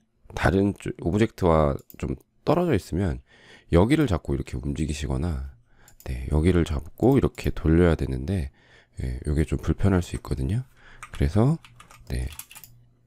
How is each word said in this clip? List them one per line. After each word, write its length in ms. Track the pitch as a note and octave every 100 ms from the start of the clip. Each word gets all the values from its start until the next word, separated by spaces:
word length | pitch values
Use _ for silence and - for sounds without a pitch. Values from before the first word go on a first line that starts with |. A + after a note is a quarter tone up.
| _ _ -
다른 400 | - - F#2 G2+ F2+
쪽, 140 | - -
오브젝트와 760 | F2 G2+ A2+ - F2+ D#2+ D2 - - -
좀 200 | C#2+ C2 _ _
떨어져 300 | - E3 F3
있으면 460 | A2 - D#2 G2 B1+ - - - - _
여기를 340 | E2 G#2+ D#3 C#3
자꾸 280 | D#2+ -
이렇게 220 | C#2 C2+ B1
움직이시거나, 920 | C#2 C#2+ D#2 D2 D2 C2+ E2+ C#2+ C2+ - _ _ - -
네, 240 | - B1 B1+
여기를 320 | D2+ E2+ E2+
잡고 520 | D#2 C#2+ - - A#2 C#3
이렇게 340 | C#2+ - -
돌려야 440 | - D#2 E2 F2
되는데, 560 | D#2 B1+ C2 C#2+ G2 C2 - _ - _ -
예, 180 | C2 B1+ -
요게 180 | D2+
좀 140 | D#2 C#2
불편할 440 | - D#2 G2+ F#2+
수 140 | F2 -
있거든요. 480 | - - C2+ A2 C3 _ - - -
그래서, 460 | - C#2+ F#2 B2 D#3+ - - - - -
네, 200 | B1+ B1+ - - - - - _ _